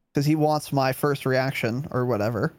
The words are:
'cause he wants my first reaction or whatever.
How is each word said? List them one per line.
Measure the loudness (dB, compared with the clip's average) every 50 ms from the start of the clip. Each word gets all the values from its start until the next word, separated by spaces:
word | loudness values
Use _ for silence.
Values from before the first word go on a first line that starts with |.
| _ _ _
'cause | 0 2
he | 2 2
wants | 4 2 2 2 0 -2 -2 0
my | 0 0 0
first | 0 0 0 0 0 0 0
reaction | 0 0 2 0 0 -2 -2 -4 -2 -2 -4 -6 -4
or | -4 -2 0
whatever. | 0 0 0 0 0 0 -2 -2 -2 -4